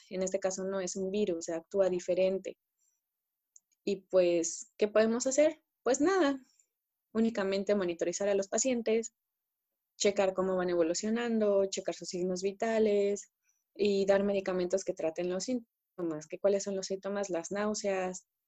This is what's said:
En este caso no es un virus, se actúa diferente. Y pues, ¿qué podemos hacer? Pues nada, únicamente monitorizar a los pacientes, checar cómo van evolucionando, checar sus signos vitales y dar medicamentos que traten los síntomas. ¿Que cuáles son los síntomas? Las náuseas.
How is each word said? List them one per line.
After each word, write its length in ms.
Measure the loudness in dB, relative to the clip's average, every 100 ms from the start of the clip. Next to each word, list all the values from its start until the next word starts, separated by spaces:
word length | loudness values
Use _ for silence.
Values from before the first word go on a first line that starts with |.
| -12
En 120 | -6
este 180 | -2 -2
caso 240 | -4 -4
no 160 | -4 -4
es 160 | -4 -4
un 140 | -4
virus, 360 | -2 0 -2 -4
se 80 |
actúa 360 | -8 -4 0 2
diferente. 680 | 0 -2 2 2 0 -6 -14 _ _ _ _ _ _ _ _ _ -20 _ _
Y 120 | -6 -6 0
pues, 600 | 4 4 4 0 -6 -14 -2
¿qué 120 | 2
podemos 380 | 4 4 2 0
hacer? 340 | 4 4 2 _ _
Pues 180 | -2 2
nada, 400 | 2 4 2 0 -8 _ _ _ _ _ _
únicamente 640 | 0 0 0 -2 -2 2
monitorizar 540 | 0 0 -2 -2 -2 0
a 60 |
los 140 | 0 0
pacientes, 680 | -2 0 0 0 0 -2 _ _ _ _ _ _ _ _ -2
checar 360 | 0 2 0
cómo 220 | 2 0 2
van 140 | 0
evolucionando, 960 | 2 2 2 -2 -2 0 2 4 4 2
checar 280 | -2 -6
sus 160 | -6 -8
signos 320 | -4 -2 -2
vitales 880 | -4 -4 -2 2 2 4 2 -2 -6 _ _ _ _ -2
y 300 | 0 2 4
dar 180 | 4
medicamentos 600 | 4 0 0 -2 0 -2
que 100 | -2
traten 360 | -4 -4 -4 -4
los 140 | -4
síntomas. 800 | -4 -6 -6 _ _ -8 -6 -6 -8
¿Que 100 | -2
cuáles 260 | 2 2
son 120 | 0 -6
los 100 | -4
síntomas? 420 | -6 -4 -6 -4
Las 220 | -4 -4
náuseas. 720 | -4 -2 -2 -2 -2 -4 -6 _ _